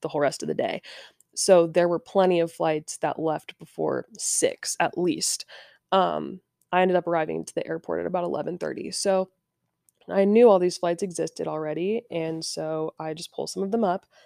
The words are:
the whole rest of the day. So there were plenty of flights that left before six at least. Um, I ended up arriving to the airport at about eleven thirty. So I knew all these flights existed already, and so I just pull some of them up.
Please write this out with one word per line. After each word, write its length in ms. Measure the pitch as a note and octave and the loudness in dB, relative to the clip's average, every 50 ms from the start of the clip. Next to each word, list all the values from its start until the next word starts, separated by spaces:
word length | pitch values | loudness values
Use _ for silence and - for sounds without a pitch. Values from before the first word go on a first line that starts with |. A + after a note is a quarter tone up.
the 60 | - D3+ | -8 -6
whole 140 | - D3 | -2 0
rest 200 | D3 C3+ - - | 0 0 0 -2
of 60 | - - | -4 -4
the 60 | D3+ | -2
day. 260 | - B2 G#2 - - - - - - - - _ _ _ _ _ | -2 -2 -2 -4 -6 -10 -14 -18 -20 -20 -20 _ _ _ _ _
So 320 | - - - F#3+ F3 E3+ E3 | -2 4 6 6 6 6 4
there 220 | D#3+ F3+ F3 F3 | 4 2 2 2
were 100 | E3+ D#3+ | 2 -2
plenty 400 | - - - G3 F#3 F#3 F3+ E3+ | -4 -2 2 2 4 4 4 2
of 120 | E3 E3 | 0 0
flights 460 | - - E3 D#3+ D#3 D3+ D#3 - - - | -2 -2 -2 -2 -2 -2 -4 -8 -8 -4
that 220 | - D3+ - - | -4 -4 -4 -2
left 380 | D#3+ D#3+ D3+ D3+ - - - _ | -2 -2 -2 -4 -6 -12 -18 _
before 480 | E3 - _ - D#3 D3+ C3+ B2+ - - A3+ - | -20 -14 _ -4 -4 -2 -2 -4 -6 -8 -10 -8
six 600 | - - - - - - - - - - - - | -6 -4 0 0 0 0 -2 -4 -8 -6 -2 -2
at 180 | E3+ - - E3+ | -2 -2 0 0
least. 480 | F3+ F3 - - - - - - - - - - - - - _ _ _ | 0 0 0 -2 -2 -4 -4 -6 -8 -14 -20 -20 -20 -20 -20 _ _ _
Um, 480 | F#3+ F#3+ F3+ F3 D#3 D3+ D3+ - - F#3 - _ _ _ _ _ | 2 2 2 2 0 -2 -6 -6 -10 -12 -16 _ _ _ _ _
I 100 | F3+ F3+ | 2 4
ended 140 | F#3 F#3+ F3+ F3 | 4 4 4 2
up 100 | E3+ E3+ | 2 0
arriving 380 | E3+ D#3+ D#3 D#3+ D#3+ - - | 0 0 0 -2 -4 -6 -6
to 80 | - - | -6 -8
the 140 | - - - | -8 -6 -6
airport 320 | D#3+ E3 - - E3 - | -6 -6 -6 -4 -4 -4
at 80 | E3+ E3+ | -2 -2
about 160 | F3+ F3+ F3 | -2 -2 -2
eleven 340 | E3+ - - D3+ D#3+ F3 E3+ | -2 -4 -4 -4 -6 -6 -6
thirty. 340 | - D3+ - - - G3+ | -6 -6 -6 -8 -10 -8
So 380 | F#3 - - G3+ F#3+ F#3+ F#3+ F#3+ _ _ _ _ _ _ _ _ _ _ _ _ _ _ _ - | -8 -4 0 0 2 0 0 -2 _ _ _ _ _ _ _ _ _ _ _ _ _ _ _ -2
I 140 | F3+ G3 G3 | 2 4 4
knew 260 | G3+ G#3 A3+ B3 A3+ | 6 8 8 10 10
all 100 | G3 F#3 | 8 8
these 180 | F3+ F3+ - - | 6 2 -2 -2
flights 260 | - E3+ F3 E3+ G3+ | -2 -2 -2 -2 -4
existed 440 | F#3 E3+ - D#3+ E3 - - E3 D#3+ | -6 -4 -4 -6 -6 -6 -6 -6 -6
already, 560 | D#3 D#3 D#3 D3+ D3+ D#3+ F3 G3 G#3+ A#3 A#3 - | -6 -6 -6 -6 -4 -4 -4 -2 -4 -4 -6 -6
and 340 | - E3 D#3+ D#3+ D#3+ D#3+ D#3+ | -6 -6 -4 -4 -6 -6 -8
so 500 | - - D#3+ D#3 D#3 D#3+ D#3 D#3 D#3+ - - | -8 -8 -8 -6 -6 -4 -4 -4 -6 -8 -8
I 140 | D#3+ D#3+ D#3 | -10 -10 -10
just 200 | E3+ E3+ - _ | -10 -12 -12 _
pull 140 | - - - | -8 -8 -8
some 160 | - F#3 G3 | -6 -6 -4
of 80 | G3 | -2
them 120 | G#3 A#3 A3 | -2 0 0
up. 220 | F#3 F3+ G3 - _ _ _ _ | 0 0 -2 -6 _ _ _ _